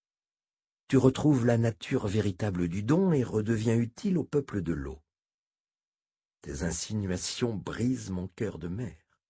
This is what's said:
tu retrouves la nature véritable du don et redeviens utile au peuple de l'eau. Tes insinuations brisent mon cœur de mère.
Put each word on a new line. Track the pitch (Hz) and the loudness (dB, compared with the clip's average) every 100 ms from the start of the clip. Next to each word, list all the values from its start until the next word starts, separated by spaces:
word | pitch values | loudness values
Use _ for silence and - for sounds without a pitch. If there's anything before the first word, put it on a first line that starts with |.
| _ _ _ _ _ _ _ _ - | _ _ _ _ _ _ _ _ 2
tu | 135 | 6
retrouves | 131 131 151 139 120 | 6 6 4 4 4
la | 117 | 4
nature | 117 - - 135 104 | 2 -2 -4 -2 0
véritable | 107 101 90 107 90 87 | 0 0 0 -2 0 -2
du | 90 | 0
don | 107 160 190 | 0 2 4
et | 151 | 2
redeviens | 107 107 104 113 110 117 | 2 0 0 0 2 2
utile | 120 - 208 180 | 0 -2 -2 0
au | |
peuple | - 147 139 101 | 0 -2 -2 -4
de | 82 | -4
l'eau. | 78 67 - _ _ _ _ _ _ _ _ _ _ _ _ _ _ | -4 -6 -12 _ _ _ _ _ _ _ _ _ _ _ _ _ _
Tes | 82 71 | -10 -6
insinuations | 85 85 - 107 98 90 - - 120 | -4 -4 -4 -4 -2 -4 -4 -4 -4
brisent | 104 85 80 120 127 101 | -4 -6 -4 -2 -2 -4
mon | 92 92 | -6 -6
cœur | - 104 82 | -6 -6 -6
de | 87 | -8
mère. | 95 123 - _ _ _ | -6 -8 -12 _ _ _